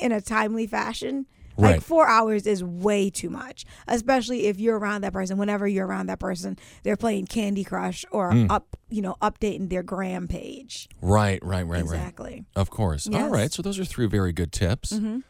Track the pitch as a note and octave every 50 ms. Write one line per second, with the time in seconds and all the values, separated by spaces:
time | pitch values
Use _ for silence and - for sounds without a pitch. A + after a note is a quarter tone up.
0 | - A#3+ A3+ G#3+ - - A3+ A3 G#3+ G#3 A3+ A3+ A3+ G#3 A3+ G#3+ G#3 A3 A#3 -
1 | - C4 C4+ C#4 C4+ - _ - - - - - G2+ G2+ - - - - E4 D#4+
2 | D#4 B3 A3+ A3+ A3+ A3 G#3+ G#3 G3+ G#3 G#3 F3+ F3+ F3 E3+ F3 F#3 G#3 G#3 G3+
3 | G3 G3 - - - E3+ - - B3+ B3+ - - - - - - - - A#3+ A#3
4 | A3 B3+ C4+ C4 A3 A#3 B3+ A#3 - G#3 G3 F#3+ A3 A3+ A3+ G#3 G#3+ G3+ G#3 G#3
5 | G3 G3 F#3 F#3+ F#3+ F#3 F#3+ G3 G3+ G#3 G#3 G3 G3+ G3+ G3 F#3+ F#3 F#3 F#3+ F#3+
6 | F#3+ F#3 F#3+ - - F#3+ F#3 E3 F#3 G3 F#3+ - - - - - - G3 G#3 -
7 | A#3 A3+ G#3 G3 F#3+ - - A3+ G#3 G3+ G3+ G3+ F#3+ - F#3+ F#3 F#3 F#3 F3+ -
8 | - - - G#3+ F#3 F3 G#3+ A#3+ A3 F#3+ G#3+ G3+ - - - - _ - A3+ G#3
9 | G3 F#3 - - G#3 G#3+ - - A3 G#3 - - G3 E3+ F3+ F3+ F3+ F3 F#3+ F#3+
10 | F#3+ F#3 F#3 F3 F3 E3 F3 - - - C4+ C4+ - - - - - - - -
11 | - F2+ G#2 G#2+ G#2+ G2+ F#2+ - - F#2 G2 F#2 F2 E2 E2+ F2+ D#2+ D#2 E2 D#2+
12 | D#2 - - - - E2 - - - - - G2+ F#2+ - - - G#2+ E2+ D#2 D2+
13 | - G#3 G#3 - C4+ D4+ G#3+ A2 G2+ D#3 - - E3+ G3 G3 F#3+ F#3 - - -
14 | A#2+ G2 G#2 G2+ F#2+ F2+ D#2+ F2+ E2+ - - - G2 F2 A2+ - - - G#3 A3
15 | G#3+ G#3+ A3 C4 - _